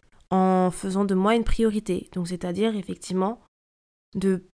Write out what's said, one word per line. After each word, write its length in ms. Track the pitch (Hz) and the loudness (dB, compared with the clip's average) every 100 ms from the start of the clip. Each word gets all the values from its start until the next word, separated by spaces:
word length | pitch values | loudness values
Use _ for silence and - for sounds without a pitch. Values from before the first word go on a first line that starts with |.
| _ _ - | _ _ -2
en 400 | 190 190 185 185 | 2 4 4 2
faisant 340 | - 196 190 | -2 -4 -2
de 100 | 202 | 0
moi 200 | 185 202 | 2 2
une 100 | 233 | 2
priorité. 640 | 220 - 226 208 - 180 - | 2 2 2 0 -4 -6 -6
Donc, 140 | 185 175 | -8 -6
c'est-à-dire, 460 | 180 180 175 220 | -6 -6 -2 -2
effectivement, 680 | 208 185 180 - 185 190 240 _ _ _ _ _ _ _ | -2 -8 -12 -4 -2 -2 -4 _ _ _ _ _ _ _
de 320 | 190 190 185 - | -2 0 -2 -6